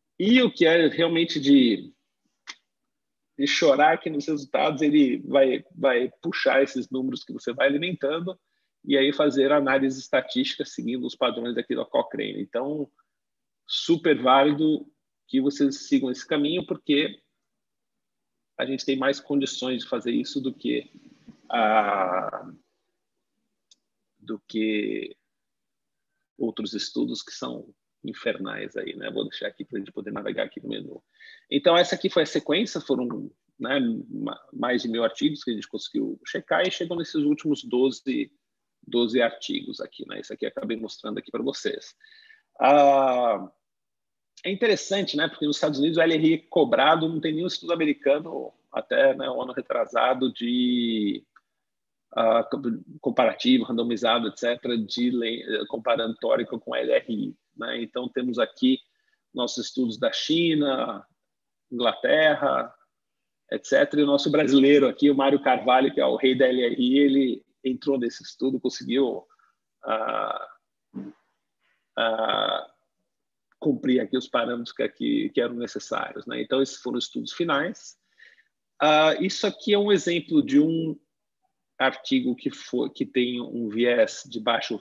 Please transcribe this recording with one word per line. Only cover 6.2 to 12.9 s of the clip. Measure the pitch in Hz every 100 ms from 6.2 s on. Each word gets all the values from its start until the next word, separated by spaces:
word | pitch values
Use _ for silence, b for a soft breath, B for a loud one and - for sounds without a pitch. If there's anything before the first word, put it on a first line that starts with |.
puxar | 170 - 135 135
esses | 135 131 -
números | 131 131 123
que | -
você | 117 -
vai | 127 135
alimentando | 147 180 180 139 160 180 185 _ _ _ _
e | - 139
aí | 139
fazer | 143 151 135 135
análise | 147 139 135 135 131
estatística | - 131 - 127 139 -
seguindo | 143 - 117 127 -
os | -
padrões | 123 113 120 117
aqui | - 123
da |
Cochrane. | - 127 - 110 104 98
Então, | 98 117 139 151 139